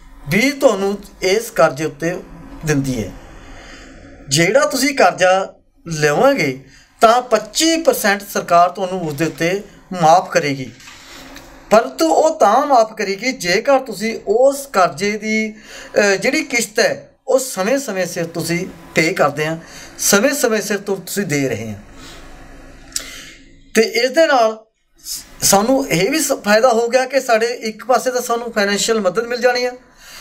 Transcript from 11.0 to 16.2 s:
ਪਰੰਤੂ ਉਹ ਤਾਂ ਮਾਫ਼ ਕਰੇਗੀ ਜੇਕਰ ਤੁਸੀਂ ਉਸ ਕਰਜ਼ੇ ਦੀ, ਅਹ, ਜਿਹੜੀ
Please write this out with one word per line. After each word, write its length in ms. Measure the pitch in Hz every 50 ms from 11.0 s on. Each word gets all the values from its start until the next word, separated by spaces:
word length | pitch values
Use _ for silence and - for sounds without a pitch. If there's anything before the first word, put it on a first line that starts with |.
| - - - - - - - - - - - - - -
ਪਰੰਤੂ 440 | 202 226 247 262 262 - 330 320 -
ਉਹ 260 | - 302 320 320 -
ਤਾਂ 260 | 233 202 214 262 294
ਮਾਫ਼ 280 | 294 277 233 220 220 208
ਕਰੇਗੀ 380 | 208 202 190 196 196 233 262
ਜੇਕਰ 480 | 233 - 180 175 175 220 220 285 277 262
ਤੁਸੀਂ 400 | 175 226 196 165 214 226 226 - - 196
ਉਸ 400 | 208 240 262 277 277 277 - - -
ਕਰਜ਼ੇ 440 | 196 180 - 139 147 202 208 214 208
ਦੀ, 380 | 214 214 220 220 220 214 214 - - - - - - - - -
ਅਹ, 160 | 208 202 196
ਜਿਹੜੀ 280 | 185